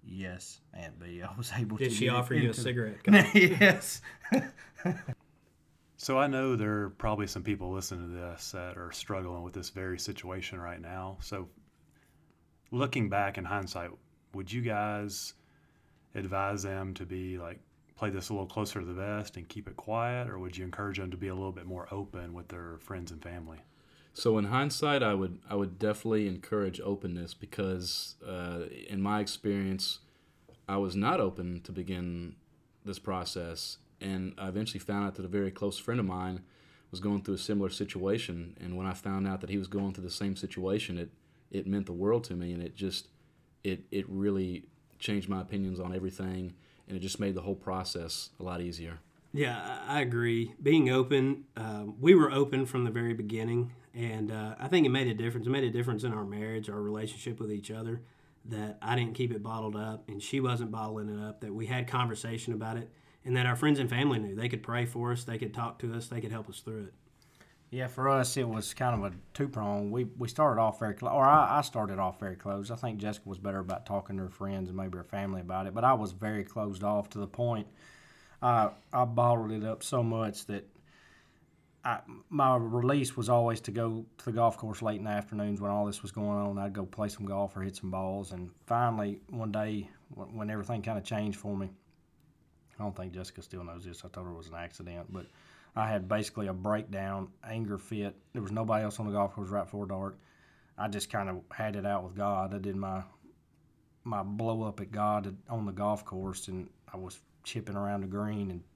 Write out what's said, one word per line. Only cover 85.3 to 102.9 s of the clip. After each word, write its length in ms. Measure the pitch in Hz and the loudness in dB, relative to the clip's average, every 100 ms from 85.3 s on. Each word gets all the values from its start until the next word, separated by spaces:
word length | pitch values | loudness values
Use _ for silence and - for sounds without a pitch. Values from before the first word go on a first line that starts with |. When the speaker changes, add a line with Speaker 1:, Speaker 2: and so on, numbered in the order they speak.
| 107 104 101 | -4 -2 -2
Speaker 1:
when 100 | 101 | 0
all 140 | 101 104 | 0 0
this 160 | 101 | -2
was 100 | 98 | -8
going 260 | 110 104 104 | -4 0 0
on. 200 | 101 101 | 0 -2
I'd 160 | 101 | -4
go 120 | 98 95 | -4 -8
play 220 | - 104 | -2 -4
some 180 | - 98 | -2 -4
golf 300 | 98 98 98 | 0 -2 -2
or 60 | |
hit 160 | 95 95 | -6 -4
some 140 | 95 | -4
balls, 420 | 92 95 95 95 | -2 -2 -4 -6
and 160 | 90 90 - - | -8 -10 -12 0
finally, 540 | 117 120 113 101 101 - | 4 4 2 -2 -4 -8
one 220 | 117 110 | -4 -2
day, 380 | 107 107 107 95 - _ - | 0 0 -2 -6 -14 _ -14
w-, 220 | 98 113 | -10 -6
when 120 | 107 | -4
everything 320 | 107 98 117 | -4 -2 -4
kinda 200 | 101 107 | -2 -4
changed 380 | 95 107 104 101 | -2 -2 -2 -2
for 160 | 101 98 | -4 -4
me, 140 | 95 - _ _ _ _ _ _ _ _ _ - | -4 -8 _ _ _ _ _ _ _ _ _ -8
I 60 | |
don't 120 | 104 95 | -8 -6
think 180 | 92 | -8
Jessica 280 | 90 92 - | -8 -10 -12
still 220 | 92 92 | -14 -12
knows 220 | 87 85 90 | -10 -12 -12
this. 180 | 82 | -14
I 60 | 85 | -14
told 180 | 92 90 | -12 -10
her 60 | |
it 40 | 82 | -10
was 120 | 82 | -12
an 60 | 82 | -10
accident, 520 | 85 - 87 87 82 | -10 -12 -12 -10 -10
but 160 | 92 87 - - - - - | -12 -12 -20 -20 -20 -10 -2
I 120 | 110 | 0
had 220 | 107 92 | 0 0
basically 380 | 107 104 - 101 | 0 0 -4 -4
a 60 | |
breakdown, 760 | 92 98 107 107 98 98 98 92 - | -2 0 0 0 -4 -4 -4 -6 -12
anger 340 | 110 110 110 98 | -10 -6 -4 -4
fit. 380 | - 110 101 - _ | -4 -4 -4 -6 _
There 80 | 123 | -8
was 100 | 98 | -4
nobody 320 | 107 110 107 | -2 2 2
else 160 | 107 101 | 2 -2
on 60 | 107 | -2
the 80 | |
golf 200 | 104 101 | 2 0
course 160 | - 95 | 0 -2
right 140 | 101 | -2
before 220 | 90 101 98 | -2 -4 -6
dark. 320 | 95 98 92 - _ - _ _ - | -4 -6 -8 -20 _ -20 _ _ -6
I 120 | 104 | -2
just 200 | 101 - | -2 -2
kinda 300 | 110 98 92 - | -2 -2 -4 -8
had 220 | - 107 101 | -4 -2 -2
it 80 | 98 | 0
out 180 | 101 | 0
with 120 | 92 92 | -2 -2
God. 380 | 101 98 95 | 0 2 0
I 40 | 101 | -2
did 180 | 98 95 | -2 -2
my, 280 | 98 | -2